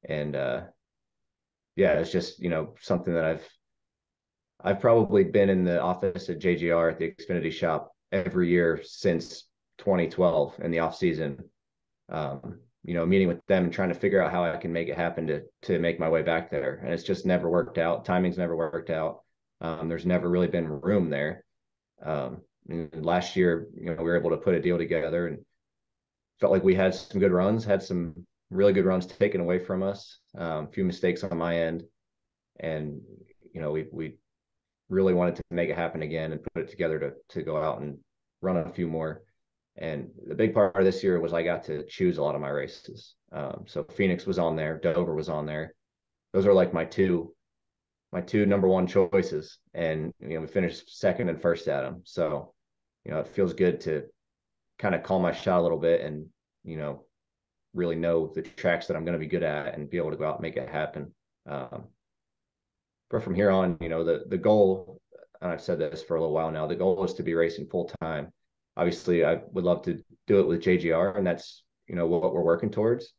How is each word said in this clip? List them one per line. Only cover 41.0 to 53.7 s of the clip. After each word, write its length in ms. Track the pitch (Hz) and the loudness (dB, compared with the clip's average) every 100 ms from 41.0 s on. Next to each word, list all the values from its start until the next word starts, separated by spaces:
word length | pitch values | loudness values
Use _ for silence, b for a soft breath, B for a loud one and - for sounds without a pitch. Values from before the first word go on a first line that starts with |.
year 160 | 98 87 | 0 0
was 140 | 82 | 0
I 100 | 85 | -2
got 220 | 85 82 - | -2 -4 -4
to 200 | 76 76 | -8 -8
choose 320 | - 92 80 | -2 0 0
a 60 | |
lot 100 | 73 | -2
of 60 | 71 | -2
my 80 | 71 | -4
races. 680 | 73 69 - - - - _ _ | -4 -6 -12 -18 -18 -20 _ _
Um, 320 | 78 71 - - | -10 -8 -10 -10
so 160 | - | -10
Phoenix 420 | - - 98 87 - | -10 0 0 0 -2
was 140 | 90 | 0
on 160 | 85 78 | 0 0
there, 240 | 78 80 | -4 -2
Dover 340 | 87 82 87 | 0 0 0
was 140 | 78 78 | -4 -4
on 180 | 78 76 | -6 -4
there. 300 | 76 78 _ _ _ _ _ _ | -8 -8 _ _ _ _ _ _
Those 140 | 95 98 | 2 6
are, 80 | |
like, 200 | 95 90 | 6 6
my 120 | 85 80 | 2 -4
two, 480 | - 95 87 82 - _ _ _ _ _ _ _ | 0 2 2 -2 -14 _ _ _ _ _ _ _
my 80 | 90 | -8
two 240 | 87 110 101 | -2 2 4
number 240 | 98 92 | 4 4
one 180 | 92 90 | 4 4
choices. 720 | 98 90 98 85 78 76 - _ | 2 4 2 0 -4 -8 -18 _
And, 400 | - 82 80 78 - | -4 -2 -2 -4 -8
you 140 | 62 80 | -8 -8
know, 40 | |
we 80 | 78 | -2
finished 500 | 98 87 85 - - | 0 0 -2 -16 -2
second 300 | 101 87 92 | 0 0 -2
and 140 | 80 | 0
first 260 | 87 82 - | 0 0 0
at 160 | 69 | -4
'em. 200 | 67 87 - | -4 -8 -12
So, 480 | - 80 73 - _ _ _ _ _ | -2 -2 -2 -8 _ _ _ _ _
you 80 | - | -8
know, 80 | 76 | -6
it 80 | - | -6
feels 240 | - 92 | 0 0
good 280 | 82 90 | 4 2